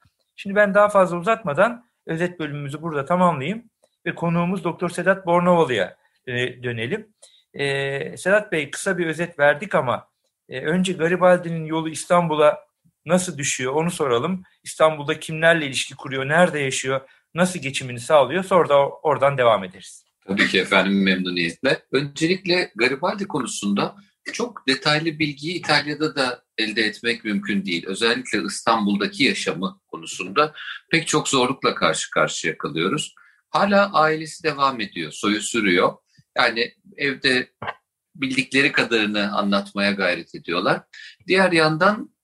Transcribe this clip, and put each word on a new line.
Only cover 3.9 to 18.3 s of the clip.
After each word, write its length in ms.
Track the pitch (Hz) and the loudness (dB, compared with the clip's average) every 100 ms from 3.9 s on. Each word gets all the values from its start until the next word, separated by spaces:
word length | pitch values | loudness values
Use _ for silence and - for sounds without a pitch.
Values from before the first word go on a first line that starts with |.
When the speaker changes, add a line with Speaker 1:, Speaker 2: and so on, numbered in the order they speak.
| _ 175 | _ -8
Speaker 1:
ve 100 | 170 | -4
konuğumuz 480 | 170 170 175 196 | 0 0 0 -2
Doktor 260 | 170 165 175 | -4 -4 -4
Sedat 360 | 180 175 190 185 | -2 0 0 2
Bornovalı'ya, 720 | 175 175 175 151 113 92 - _ _ - | 2 6 4 4 2 -2 -6 _ _ -8
e, 360 | 123 123 123 | -4 -4 -4
dönelim. 440 | 120 117 117 208 220 _ - _ _ | -6 -4 -4 -6 -8 _ -20 _ _
E, 640 | - 139 139 139 139 - - | -6 -2 -2 -2 -4 -8 -6
Sedat 340 | 180 208 208 | -2 0 0
Bey, 200 | 165 143 | -4 -4
kısa 260 | - - 180 | -6 -6 -4
bir 100 | 165 | -4
özet 320 | 156 170 170 | -4 -6 0
verdik 360 | 143 147 196 175 | 2 2 -2 -2
ama, 320 | 131 107 - _ _ _ - | -2 -4 -6 _ _ _ -14
e, 120 | 127 | -8
önce 320 | 147 175 185 | -2 0 0
Garibaldi'nin 720 | 156 160 175 180 180 170 165 156 | -2 -2 2 4 4 2 -6 -4
yolu 240 | 160 160 | -4 -4
İstanbul'a 680 | 151 - 175 170 151 151 151 - _ _ _ - | -6 0 2 4 6 6 4 -2 _ _ _ 0
nasıl 320 | 180 185 143 | 0 0 -6
düşüyor 360 | 143 - 127 | -4 -4 -2
onu 180 | 143 170 | 0 -2
soralım. 520 | 175 147 117 151 185 - _ | 0 2 2 0 -4 -8 _
İstanbul'da 560 | - - 160 151 143 156 | -10 2 2 2 -4 -4
kimlerle 460 | - 160 165 165 143 | -6 0 4 4 2
ilişki 300 | 123 - 143 | -4 -8 -10
kuruyor, 320 | 147 139 135 | -8 -6 0
nerede 320 | 156 180 147 | 4 4 2
yaşıyor, 420 | 135 123 131 135 135 _ _ | -2 -2 -2 -4 -6 _ _
nasıl 260 | 160 180 180 | -2 0 -2
geçimini 400 | 135 135 127 123 | -6 -6 -8 -8
sağlıyor? 440 | 120 156 127 | 2 4 4